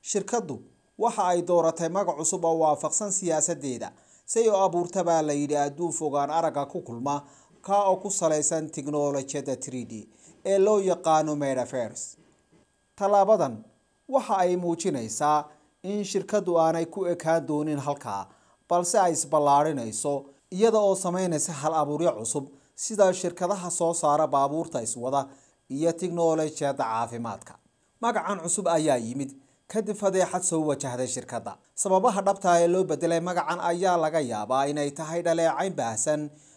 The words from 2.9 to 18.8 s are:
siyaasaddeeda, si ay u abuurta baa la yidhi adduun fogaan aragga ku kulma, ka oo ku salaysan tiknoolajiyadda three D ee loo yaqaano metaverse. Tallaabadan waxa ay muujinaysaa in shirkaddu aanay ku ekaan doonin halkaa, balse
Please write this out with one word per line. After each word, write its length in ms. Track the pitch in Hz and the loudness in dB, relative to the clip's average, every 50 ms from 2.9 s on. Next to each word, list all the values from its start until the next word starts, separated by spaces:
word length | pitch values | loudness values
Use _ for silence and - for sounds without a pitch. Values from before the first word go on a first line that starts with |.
| - - 214 202 | -4 -2 -4 -2
siyaasaddeeda, 760 | 185 - - 175 160 156 151 - 170 147 139 139 123 113 113 92 - _ _ _ _ _ _ - | -4 -4 -2 0 0 0 0 0 -2 -4 -4 -8 -6 -6 -8 -12 -14 _ _ _ _ _ _ -6
si 120 | - 226 | -2 2
ay 100 | 233 220 | 2 4
u 60 | 208 | 4
abuurta 480 | 190 190 190 175 175 175 175 - 190 180 | 4 2 2 2 0 -2 -2 -2 -2 2
baa 180 | 165 165 165 | 2 2 2
la 120 | 156 151 147 | 2 2 0
yidhi 240 | 143 147 139 147 143 | -2 0 0 0 0
adduun 340 | 143 143 139 143 175 170 - | 0 0 -2 -4 -6 -4 -4
fogaan 360 | - 156 151 135 143 143 143 | -4 -4 -2 0 0 -2 0
aragga 360 | 151 165 165 160 135 143 143 | 0 0 0 0 0 -2 -6
ku 160 | 135 - 180 | -4 -6 -10
kulma, 340 | - - 120 117 123 139 143 143 139 - - - _ _ _ _ _ | -10 -8 -10 -6 -4 -2 -2 -2 -4 -10 -20 -20 _ _ _ _ _
ka 140 | - 196 202 202 196 | 0 2 2 4 4
oo 60 | 190 185 | 2 2
ku 120 | 190 208 | 0 -6
salaysan 600 | 190 - - 165 156 156 151 - 170 160 160 151 | -4 0 0 2 2 2 0 0 -2 -2 -4 -6
tiknoolajiyadda 880 | - - 139 143 147 147 147 143 143 143 135 139 - 147 135 139 131 127 | -8 -8 -8 -4 -2 0 0 0 0 -2 -6 -4 -8 -8 -4 -4 -6 -6
three 240 | - - 123 127 120 | -8 -10 -10 -10 -10
D 220 | - 117 110 101 - _ _ _ - - _ _ | -10 -12 -14 -14 -16 _ _ _ -20 -20 _ _
ee 120 | 190 196 196 | 0 4 4
loo 180 | 190 208 214 208 | 6 6 4 4
yaqaano 540 | 196 185 175 180 - 165 160 156 156 156 151 | 4 2 0 0 2 2 4 4 4 2 0
metaverse. 840 | 147 147 139 135 131 120 113 - 131 120 107 107 - - - - _ _ _ _ _ _ _ _ _ _ _ _ _ _ _ _ - | -2 -2 -2 0 -2 -2 -4 -4 -4 -4 -4 -6 -12 -14 -14 -16 _ _ _ _ _ _ _ _ _ _ _ _ _ _ _ _ -4
Tallaabadan 580 | 202 196 202 202 196 190 220 202 170 139 117 107 - - _ _ _ _ _ _ _ _ | 0 4 6 6 6 6 6 4 4 0 -2 -8 -14 -18 _ _ _ _ _ _ _ _
waxa 260 | 262 269 233 - 220 190 | 0 0 0 2 0 2
ay 180 | 180 180 180 180 | 2 2 2 0
muujinaysaa 880 | 180 175 170 170 - 196 151 131 113 110 110 - 151 147 151 151 147 - - _ _ _ _ _ _ | 0 -2 -4 -2 -2 -4 -2 -2 -6 -6 -6 -2 2 2 2 2 0 -2 -14 _ _ _ _ _ _
in 200 | 185 202 208 208 | -6 -4 -4 -4
shirkaddu 540 | 190 - 202 - 190 - 214 196 170 170 170 | -4 -4 -4 -4 0 -2 -2 0 2 2 4
aanay 280 | 160 160 160 165 165 | 4 4 4 2 -2
ku 200 | 165 - 202 185 | -4 -4 -6 -2
ekaan 420 | 175 175 175 - 156 160 165 151 131 | -2 -2 -2 0 0 2 2 2 0
doonin 320 | 151 147 151 156 151 143 | -2 -2 -2 -2 -4 -4
halkaa, 480 | 131 143 143 139 - 123 101 98 95 - _ _ _ _ _ _ _ _ | -2 -4 -6 -6 -6 -8 -8 -8 -8 -10 _ _ _ _ _ _ _ _
balse 260 | 175 175 | 2 2